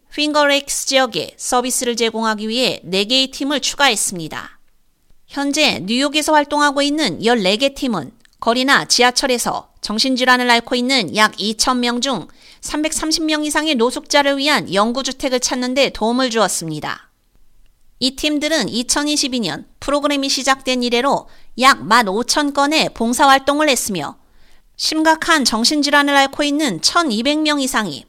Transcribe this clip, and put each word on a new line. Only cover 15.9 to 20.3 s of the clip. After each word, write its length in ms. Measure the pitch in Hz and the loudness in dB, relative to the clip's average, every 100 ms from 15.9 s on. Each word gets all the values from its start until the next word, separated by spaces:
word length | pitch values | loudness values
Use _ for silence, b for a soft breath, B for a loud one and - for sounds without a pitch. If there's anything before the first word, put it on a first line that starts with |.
도움을 380 | - 214 240 254 | 0 -2 0 0
주었습니다. 800 | 226 190 - 165 151 147 - - _ _ _ - - - _ _ - | 2 0 0 -6 -8 -8 -10 -14 _ _ _ -20 -20 -20 _ _ -2
이 180 | 262 262 | -2 0
팀들은 500 | 302 294 302 320 202 | -2 -2 0 -2 -2
이천이십이 720 | 139 247 294 294 294 285 247 | -4 -2 -2 -2 -2 -2 -2
년 260 | 196 147 - - | -4 -6 -10 -12
프로그램이 480 | - 294 285 285 | -4 -2 0 -2
시작된 560 | 269 | -2